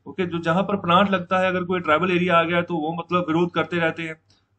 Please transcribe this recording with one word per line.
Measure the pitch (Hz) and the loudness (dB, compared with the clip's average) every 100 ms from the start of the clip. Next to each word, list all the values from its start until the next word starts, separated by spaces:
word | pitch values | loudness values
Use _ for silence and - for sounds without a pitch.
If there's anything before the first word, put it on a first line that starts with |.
| - | -12
ओके, | 160 180 | -6 -6
जो | 170 | -4
जहां | 165 165 | 0 0
पर | 208 202 | 0 -2
प्लांट | 170 175 202 | 2 2 4
लगता | 190 175 185 | 0 0 0
है, | 185 | 0
अगर | 185 | 0
कोई | 180 180 | -2 -2
tribal | 160 156 185 | 2 2 2
area | 175 180 170 | 2 2 2
आ | |
गया | 165 175 | 2 0
तो | 170 170 | -2 -4
वो | 151 | -4
मतलब | 170 - 180 | -6 -2 -2
विरोध | 175 160 175 | 0 0 0
करते | 165 156 175 | 0 -2 -2
रहते | 165 160 | -2 -2
हैं। | 160 160 _ _ _ | -8 -12 _ _ _